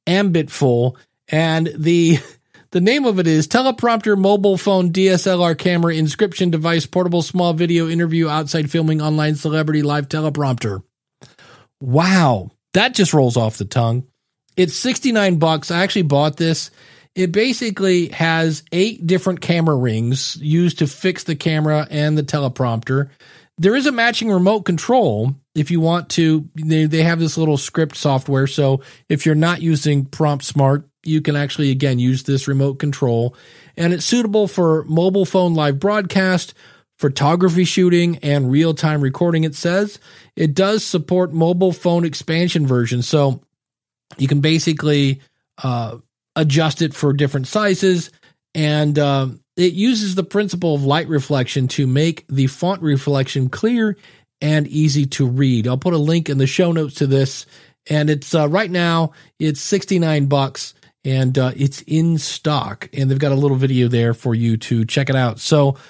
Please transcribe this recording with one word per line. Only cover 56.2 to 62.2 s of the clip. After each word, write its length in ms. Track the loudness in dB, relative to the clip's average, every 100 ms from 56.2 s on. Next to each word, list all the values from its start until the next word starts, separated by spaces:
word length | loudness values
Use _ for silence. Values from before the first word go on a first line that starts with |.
| 0
in 80 | 0
the 80 | 0
show 260 | 2 2
notes 220 | 2 -2 -2
to 100 | 0
this. 380 | 2 0 -4 -16 -20 -20 _ -4
And 180 | -2 0
it's, 260 | -2 0
uh, 140 | 0 2
right 220 | 0 0
now, 420 | -2 0 0 -2 -6 -20 -6
it's 220 | -4 -4
sixty-nine 640 | -2 -4 0 0 2 2 2
bucks, 460 | 0 -2 -6 -14 -14 _ _
and, 320 | -4 0 0 0
uh, 160 | -2
it's 280 | 0 -4 -4
in 340 | -4 0 0
stock. 720 | 0